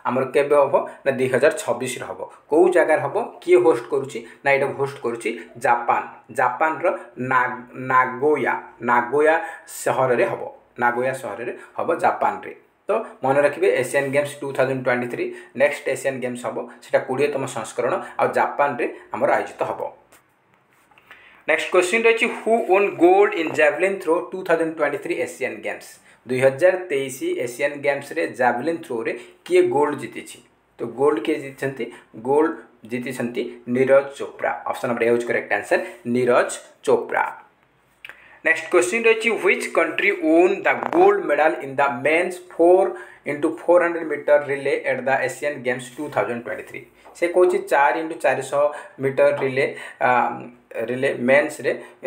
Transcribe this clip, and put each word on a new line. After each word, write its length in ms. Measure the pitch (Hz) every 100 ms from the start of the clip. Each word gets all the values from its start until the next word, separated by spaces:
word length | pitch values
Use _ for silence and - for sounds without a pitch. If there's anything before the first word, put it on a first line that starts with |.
| 123
ଆମର 180 | 123
କେବେ 320 | 131 151 139 147
ହବ? 180 | 139 185 - - 143
ନା 40 |
ଦୁଇ 180 | 123 131
ହଜାର 240 | 127 147
ଛବିଶରେ 520 | 156 - - 123 -
ହବ। 160 | 95 92 - - -
କୋଉ 180 | 151 180
ଜାଗାରେ 300 | 170 156 151
ହବ, 160 | 135 190 233 -
କିଏ 140 | - 175
host 300 | 165 - -
କରୁଛି? 300 | 143 135 - - -
ନା 40 | 139
ଏଇଟାକୁ 200 | 139 135
host 260 | 123 139 -
କରୁଛି 300 | 120 117 107 117 - 123
Japan। 440 | 131 117 - 123 - - -
ଜାପାନର 520 | 110 131 - 156 143 175 180 - -
ନା-, 440 | 127 131 123 120 123
ନାଗୋୟା, 800 | 131 131 127 123 120 147 147 120 - - -
ନାଗୋୟା 520 | 120 120 120 139 151 165 165 - -
ସହରରେ 580 | - - 120 131 123
ହବ, 180 | 190 - - - _ -
ନାଗୋୟା 320 | 120 120 127
ସହରରେ 400 | 127 113 98 120 - - -
ହବ 100 | 107
ଜାପାନରେ। 580 | - - - - 196 - - _ _ -
ତ 20 | 214 233 -
ମନେ 160 | 131 143
ରଖିବେ 280 | 143 - 123 127
Asian 340 | 123 143 139
Games 220 | 139 143 -
ଟୁ 120 | 139
ଥାଉଜେଣ୍ଡ 300 | 135 131 131
ଟ୍ୱେଣ୍ଟି 260 | 127 123 120
ଥ୍ରୀ, 160 | - 123 - - 123
next 280 | 143 147 -
Asian 320 | 131 135 131
Games 200 | 123 120 117
ହବ, 100 | 117 - -
ସେଟା 160 | - 135
କୋଡ଼ିଏତମ 480 | - 131 143 143 135
ସଂସ୍କରଣ, 480 | 120 110 - 120 180 233 -
ଆଉ 100 | 127
ଜାପାନରେ 540 | 120 113 - 143 127 170 - -
ଆମର 180 | 107 123
ଆୟୋଜିତ 320 | 110 101 -
ହବ। 180 | 131 104 - - _ _ _ _ _ _ _ _ _ _ _ - - _ -
ନେକ୍ସଟ 220 | 156 -
କ୍ୱେଶ୍ଚନ 300 | 180 180 226
ରହିଛି, 240 | 226 226 240
ହୁ 260 | - - 226 -
ୱନ୍ 300 | 190 202 143
ଗୋଲ୍ଡ 380 | 170 190 208
ଇନ୍ 180 | 190 156
ଜାଭେଲିନ୍ 460 | 143 151 147 190 196
ଥ୍ରୋ 140 | 160 170 175
ଟୁ 60 | 185
ଥାଉଜେଣ୍ଡ 280 | 180 165 160 160
ଟ୍ୱେଣ୍ଟି 220 | 143 139
ଥ୍ରୀ 160 | -
ଏସିଆନ୍ 420 | 175 127 - 120 110
ଗେମ୍ସ? 260 | 101 98 - - _ _ -
ଦୁଇ 140 | 127
ହଜାର 360 | 131 135 180 185
ତେଇଶ 420 | - 139 135 131
ଏସିଆନ୍ 540 | 170 180 123 - 143 143
ଗେମ୍ସରେ 460 | 139 139 135 160 160
ଜାଭେଲିନ୍ 520 | 117 123 117 147 165
ଥ୍ରୋରେ 340 | - 120 117 185 - _
କିଏ 180 | - 180
ଗୋଲ୍ଡ 320 | 180 139 147 139
ଜିତିଛି? 400 | - - - - _ _ _ -
ତ 60 |
ଗୋଲ୍ଡ 360 | 120 113 143 151
କିଏ 140 | 156
ଜିତିଛନ୍ତି? 500 | 147 139 135 135 135 - - - -
ଗୋଲ୍ଡ 360 | 117 143 160 160 - _ 107
ଜିତିଛନ୍ତି 560 | 123 120 127 120 - 120 - -
ନୀରଜ 360 | 123 131 139 139 -
ଚୋପ୍ରା। 320 | 98 - - - -
ଅପସନ୍ 240 | 113 127
ନମ୍ବର 140 | 117
ଏ 40 | 113
ହେଉଛି 180 | 120 120
କରେକ୍ଟ 260 | 113 104
ଆନ୍ସର, 280 | 104 - 180 - - 123
ନୀରଜ 440 | 123 120 127 - - - _
ଚୋପ୍ରା। 420 | - 120 - - - - - _ _ _ _ _ - - - - 156
ନେକ୍ସଟ 180 | 160 -
କ୍ୱେଶ୍ଚନ 300 | 180 - 233
ରହିଛି, 260 | 226 220 233
ହ୍ୱିଚ୍ 420 | 208 190 240 -
କଣ୍ଟ୍ରି 380 | - 160 - 196
ୱନ୍ 520 | 196 160 165 185 196
ଦ 60 | - 127 - 170
ଗୋଲ୍ଡ 280 | 190 202
ମେଡାଲ 280 | 165 143 156 -
ଇନ୍ 140 | 139 135
ଦ 60 | 139 127
ମେନ୍ସ 320 | 139 160 185 - -
ଫୋର୍ 380 | - 170 185 190 - - - -
ଇଣ୍ଟୁ 220 | 147 156 160
ଫୋର୍ 260 | - 175
ହଣ୍ଡ୍ରେଡ୍ 260 | 170 170 160
ମିଟର 360 | 147 - 147
ରିଲେ 300 | 143 139 139 151 139
ଆଟ୍ 120 | 127
ଦ 100 | 123
ଏସିଆନ୍ 520 | 135 127 - 147 143
ଗେମ୍ସ 220 | 123 127 - -
ଟୁ 60 | 147
ଥାଉଜେଣ୍ଡ 280 | 123 104 117
ଟ୍ୱେଣ୍ଟି 220 | - - -
ଥ୍ରୀ? 120 | - - _ -
ସେ 140 | - 175
କହୁଛି 300 | 175 180 190
ଚାରି 420 | - 151 147 160
ଇଣ୍ଟୁ 140 | 160
ଚାରିଶହ 480 | 160 143 135 135 143 147 - - -
ମିଟର 360 | 135 135 143 -
ରିଲେ, 360 | 135 127 151 - - -
ଆ, 60 | 127 123 - 123 131 - _ -
ରିଲେ 380 | 113 127 139
ମେନ୍ସରେ, 580 | 135 120 139 151 - 131 - - -